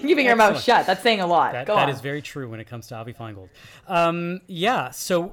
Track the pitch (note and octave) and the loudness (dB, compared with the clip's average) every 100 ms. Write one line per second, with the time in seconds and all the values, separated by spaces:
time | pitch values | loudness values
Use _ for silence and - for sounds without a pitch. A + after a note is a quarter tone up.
0 | C#4 D4 B3+ A3+ G#3+ C3 - G#3 D3+ F#3 | 0 2 4 6 4 4 2 2 2 0
1 | A#3+ G#3+ F3 E3+ B2 B2 C#3+ G#3 C#3+ A#2+ | 2 0 2 2 2 -2 -2 0 0 -2
2 | C3+ D3 - C#3+ B2 A2 G#2+ A#2+ A2 A2+ | -6 -8 -10 -12 -12 -12 -14 -16 -14 -14
3 | A#2 A#2 A2+ G2 F#2+ _ - - - E3+ | -14 -12 -14 -14 -20 _ -20 -20 -2 0
4 | E3+ E3+ E3+ F#3 _ E3+ G3 A#3 B2+ - | 2 0 -6 -8 _ -4 -2 0 -4 -8
5 | - F3 F#3 | -2 -2 -2